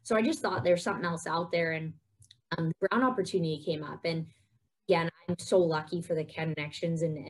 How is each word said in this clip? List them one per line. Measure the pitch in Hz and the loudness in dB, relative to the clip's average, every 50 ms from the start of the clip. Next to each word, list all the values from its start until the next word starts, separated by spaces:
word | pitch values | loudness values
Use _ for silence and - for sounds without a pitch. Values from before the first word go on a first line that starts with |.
| _ | _
so | - 226 | 0 2
I | 220 226 | 2 4
just | 285 320 - | 2 2 0
thought | - 202 185 - - | 0 -2 -2 2 4
there's | 175 175 175 - | 4 4 4 4
something | 226 196 - 180 | 0 -2 -2 -2
else | 175 170 160 - | -2 -2 -4 -2
out | - 160 170 175 175 | -2 -2 -2 0 0
there. | - 170 170 165 160 | 0 0 0 0 0
And, | 160 160 160 160 - _ _ _ _ - - - _ _ _ 170 | -2 -4 -6 -8 -10 _ _ _ _ -20 -20 -20 _ _ _ -4
um, | 165 165 160 | -2 0 0
the | 160 - 190 190 | 0 0 0 0
Brown | - 233 269 | 2 4 4
opportunity | 262 240 - 180 - - 185 165 160 156 147 - | 4 2 0 -2 0 0 0 0 0 -2 -2 -2
came | 175 160 151 151 | -4 -4 -4 -4
up. | 143 - - - | -8 -8 -6 -4
And | 165 165 165 165 - - _ _ _ _ _ _ _ _ _ _ - | -2 -2 -2 -4 -8 -12 _ _ _ _ _ _ _ _ _ _ 2
again, | 180 165 165 165 - _ - - | 2 4 2 0 -4 _ -6 -4
I'm | 175 - | -4 -4
so | - - 202 185 | 0 2 4 4
lucky | 175 160 160 156 156 - 175 175 | 6 4 2 0 -2 -4 -6 -6
for | 165 - 170 | -4 -2 -2
the | 160 156 | -2 -2
connections | 156 - 165 160 160 156 151 147 151 - - - 170 165 160 165 | -4 -6 -4 -4 -4 -4 -4 -6 -8 -6 -4 -2 -2 0 0 0
and, | 160 156 143 135 - | -2 -2 -4 -8 -6